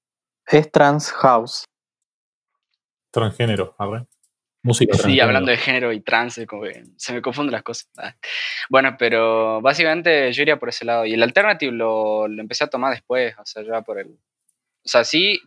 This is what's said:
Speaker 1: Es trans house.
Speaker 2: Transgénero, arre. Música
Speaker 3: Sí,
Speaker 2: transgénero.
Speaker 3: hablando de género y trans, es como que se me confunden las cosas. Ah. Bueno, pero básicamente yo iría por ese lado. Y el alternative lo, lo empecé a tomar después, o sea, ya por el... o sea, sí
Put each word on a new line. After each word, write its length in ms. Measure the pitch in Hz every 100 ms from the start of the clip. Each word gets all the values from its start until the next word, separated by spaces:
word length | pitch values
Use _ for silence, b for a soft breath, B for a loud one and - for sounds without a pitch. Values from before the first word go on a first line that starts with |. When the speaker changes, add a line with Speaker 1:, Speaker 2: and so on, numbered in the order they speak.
| _ _ _ _ -
Speaker 1:
Es 260 | 151 156
trans 400 | 160 143 151 -
house. 540 | - 135 120 120 - - _ _ _ _ _ _ _ _ _ _ _ _ _ _
Speaker 2:
Transgénero, 640 | - 110 - 120 101 92 -
arre. 280 | 101 113 123 _ _ _ _ _
Música 300 | 127 117 180
Speaker 3:
Sí, 40 | 101
Speaker 2:
transgénero. 260 | 101 - 123
Speaker 3:
hablando 240 | 127 135
de 60 | 117
género 340 | - 127 123
y 80 | 110
trans, 380 | - 113 120 117
es 80 | 113
como 160 | 104
que 220 | 104 - 120 _
se 160 | -
me 80 | 135
confunden 320 | 127 123 147
las 100 | 113
cosas. 260 | - 117 - -
Ah. 160 | - - B B B B B
Bueno, 260 | 131 135 120
pero 640 | 117 113 113 113 110 110
básicamente 720 | 120 147 165 160 170 151 131
yo 100 | 123
iría 160 | 147 143
por 100 | 120
ese 160 | -
lado. 200 | 117 117
Y 80 | 110
el 80 | 113
alternative 500 | 117 185 208 185 143
lo, 560 | 117 113 110 107 107 107
lo 120 | 107
empecé 240 | 110 123
a 40 | 147
tomar 240 | 127 135
después, 420 | 120 _ 127 120 110
o 60 |
sea, 180 | 104 110
ya 180 | 107 113
por 160 | 110 101
el... 60 | 101
o 800 | - _ _ _ _ _ _ -
sea, 160 | 123
sí 360 | 117 160 190 196